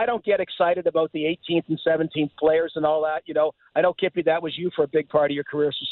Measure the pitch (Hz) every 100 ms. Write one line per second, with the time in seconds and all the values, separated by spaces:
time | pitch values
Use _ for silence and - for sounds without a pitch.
0 | 233 233 208 196 180 - 170 175 170 160
1 | 160 160 151 165 - 170 - 156 160 160
2 | 160 156 147 - 156 160 165 160 151 156
3 | 156 156 - 151 151 - _ 151 180 -
4 | 185 175 160 165 165 147 175 - 147 156
5 | 143 151 143 143 - 151 147 - 180